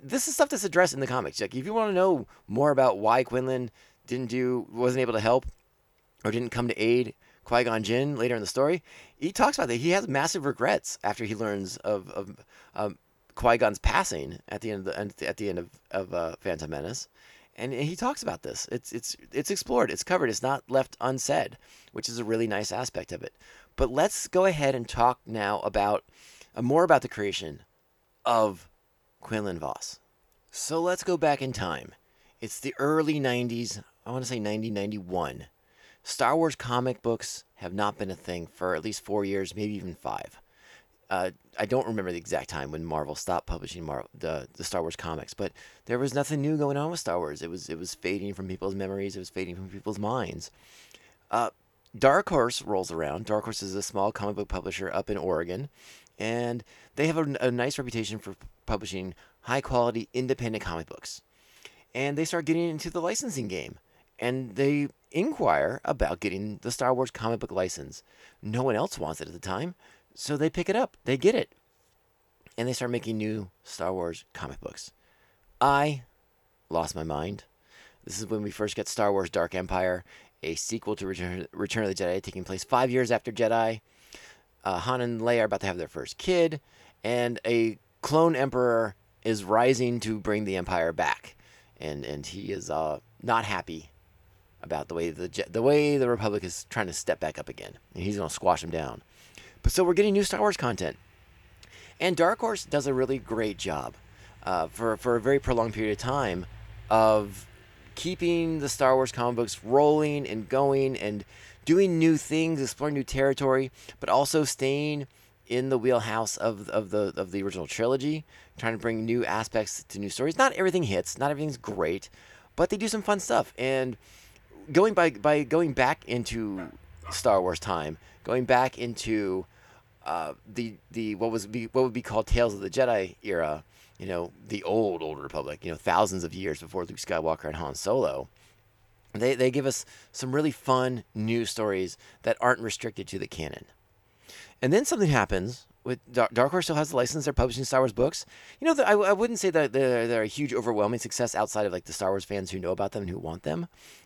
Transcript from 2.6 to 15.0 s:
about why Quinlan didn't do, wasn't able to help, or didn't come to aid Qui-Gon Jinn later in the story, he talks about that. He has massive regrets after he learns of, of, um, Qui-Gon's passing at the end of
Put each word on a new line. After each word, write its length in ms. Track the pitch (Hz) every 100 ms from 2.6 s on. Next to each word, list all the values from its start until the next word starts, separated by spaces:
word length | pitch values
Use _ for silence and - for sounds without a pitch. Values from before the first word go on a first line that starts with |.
| 147
about 260 | 135 127 98
why 280 | 107 123
Quinlan 460 | 127 123 131 127 123 _ - _ -
didn't 240 | 123 123
do, 360 | 123 123 123 -
wasn't 300 | 113 123 127
able 100 | 123
to 80 | 113
help, 260 | 110 127 - - _ _ _ _ _ _
or 80 | 113
didn't 180 | 113 120
come 160 | 120 120
to 160 | -
aid 320 | 110 120 117 - _ _
Qui-Gon 400 | - 123 120 110
Jinn 320 | 104 120 143 139
later 180 | 120
in 60 | 120
the 60 | 98
story, 360 | - 143 175 - - - -
he 140 | 160
talks 260 | - 220 -
about 120 | 135
that. 80 | 117
He 140 | 156
has 180 | 190 196
massive 380 | 139 160 190 143
regrets 520 | - 123 98 - -
after 200 | - 104
he 120 | 110 107
learns 400 | 110 104 92 -
of, 320 | - 104 90
of, 340 | - 98 - - - -
um, 240 | - 107 - _ _ _ -
Qui-Gon's 420 | 123 117 113 104
passing 600 | - - 190 80 67 - -
at 140 | 98
the 100 | 113
end 160 | 104 92
of 280 | -